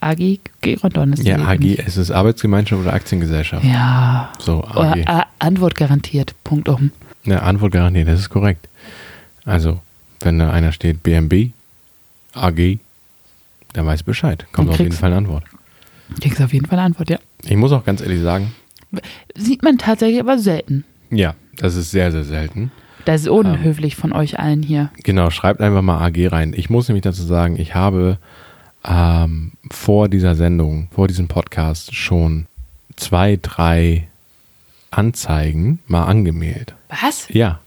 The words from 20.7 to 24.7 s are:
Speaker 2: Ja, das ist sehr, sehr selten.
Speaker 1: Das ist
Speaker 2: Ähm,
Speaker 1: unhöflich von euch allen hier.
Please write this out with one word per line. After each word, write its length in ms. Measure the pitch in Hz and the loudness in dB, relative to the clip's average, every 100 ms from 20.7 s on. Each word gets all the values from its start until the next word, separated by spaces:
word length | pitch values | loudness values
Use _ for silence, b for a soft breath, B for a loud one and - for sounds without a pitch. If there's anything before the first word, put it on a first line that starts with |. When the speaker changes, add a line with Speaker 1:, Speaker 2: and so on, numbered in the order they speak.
| 139 - _ _ | -4 -4 _ _
Speaker 2:
Ja, 260 | 113 90 78 _ - | 0 0 -2 _ -4
das 180 | 92 87 | -2 -2
ist 160 | 82 | -2
sehr, 180 | 95 90 | 0 0
sehr 140 | 80 | 0
selten. 480 | 71 78 78 - 120 - B B | -4 -6 -6 -6 -8 -10 B B
Speaker 1:
Das 160 | - 160 | -2 0
ist 80 | 151 | 2
Speaker 2:
Ähm, 60 | |
Speaker 1:
unhöflich 600 | 190 208 151 156 151 151 | 2 2 2 0 -2 -4
von 180 | - 160 | -4 -4
euch 280 | - 147 - | -2 -4 -2
allen 240 | 151 151 | -2 -2
hier. 260 | 151 | 0